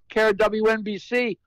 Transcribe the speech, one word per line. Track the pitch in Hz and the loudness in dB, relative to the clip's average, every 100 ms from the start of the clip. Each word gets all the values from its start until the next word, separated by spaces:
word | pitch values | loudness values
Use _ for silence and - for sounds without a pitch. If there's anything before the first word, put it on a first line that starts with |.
| - | -2
care | - 220 | 0 2
W | 202 214 220 214 | 2 0 2 0
N | 220 | 0
B | 208 196 | -4 -10
C. | - 247 240 185 | -4 -2 -2 -6